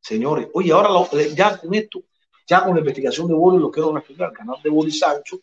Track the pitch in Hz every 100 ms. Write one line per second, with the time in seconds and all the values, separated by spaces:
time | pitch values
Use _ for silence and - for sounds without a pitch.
0 | - 110 131 151 - 175 175 170 208 180
1 | 175 147 151 151 208 196 165 208 214 370
2 | _ _ _ _ - 180 196 170 147 131
3 | 131 120 170 160 180 180 147 151 156 151
4 | - 165 175 - 214 - 151 151 156 151
5 | 170 147 - 185